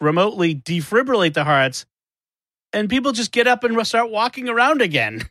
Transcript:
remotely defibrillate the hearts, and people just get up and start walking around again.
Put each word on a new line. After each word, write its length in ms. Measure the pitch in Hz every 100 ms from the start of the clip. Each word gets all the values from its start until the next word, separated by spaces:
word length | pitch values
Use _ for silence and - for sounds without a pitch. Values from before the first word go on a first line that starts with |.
remotely 520 | 147 165 208 214 170 147
defibrillate 800 | 151 170 143 220 269 233 170
the 100 | 151 147
hearts, 400 | 139 131 - - _ _ _ _ _ _ _ _
and 180 | 208 208
people 220 | 262 277
just 180 | 226 226
get 160 | 233 240
up 160 | 247
and 240 | 240 226 220
start 220 | 226 233
walking 380 | 214 247 269 247
around 320 | 233 262 302
again. 400 | 202 139 107 110 -